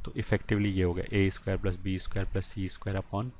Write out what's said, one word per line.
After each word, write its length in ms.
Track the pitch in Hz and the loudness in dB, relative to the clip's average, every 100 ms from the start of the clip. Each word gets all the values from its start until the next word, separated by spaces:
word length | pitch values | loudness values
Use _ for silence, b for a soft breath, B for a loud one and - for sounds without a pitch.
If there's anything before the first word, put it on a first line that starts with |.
तो 60 | - | -6
effectively 560 | - 104 104 - 107 104 | -4 0 0 2 2 4
ये 160 | 95 | 4
हो 120 | 90 | 2
गया 220 | 87 - 104 | 2 0 4
ए 120 | 98 | 4
स्क्वायर 280 | - - 95 | 2 -2 0
प्लस 180 | 95 90 | 0 -2
बी 220 | 98 92 | -2 -2
स्क्वायर 300 | - 95 95 | -2 0 0
प्लस 140 | 101 95 | 0 -2
सी 220 | - 92 | -2 -4
स्क्वायर 300 | - - 95 | -4 -4 -4
upon 320 | - 98 123 - | -2 -4 -4 -8